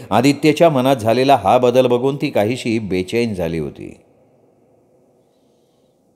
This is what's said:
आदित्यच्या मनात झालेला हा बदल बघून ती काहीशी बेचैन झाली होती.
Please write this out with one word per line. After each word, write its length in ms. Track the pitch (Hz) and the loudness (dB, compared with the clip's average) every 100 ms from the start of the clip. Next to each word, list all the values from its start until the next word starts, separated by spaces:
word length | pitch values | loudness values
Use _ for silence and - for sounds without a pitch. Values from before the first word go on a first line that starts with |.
| 120 | -2
आदित्यच्या 600 | 107 139 139 156 151 170 | 2 2 2 0 4 2
मनात 260 | 135 131 131 | 2 0 0
झालेला 400 | 110 117 135 131 | 0 0 2 2
हा 220 | 98 120 | 4 2
बदल 280 | 123 127 127 | 4 4 2
बघून 300 | 120 135 139 | 2 -2 -4
ती 140 | 147 | -4
काहीशी 480 | 110 104 123 127 113 | -2 -2 -2 -4 -4
बेचैन 560 | 101 92 90 117 117 | -4 -6 -4 -4 -4
झाली 240 | 92 82 82 | -4 -6 -6
होती. 380 | 71 - 50 - _ _ _ _ _ _ _ _ _ _ _ _ _ _ _ _ _ _ _ _ _ | -8 -12 -18 -20 _ _ _ _ _ _ _ _ _ _ _ _ _ _ _ _ _ _ _ _ _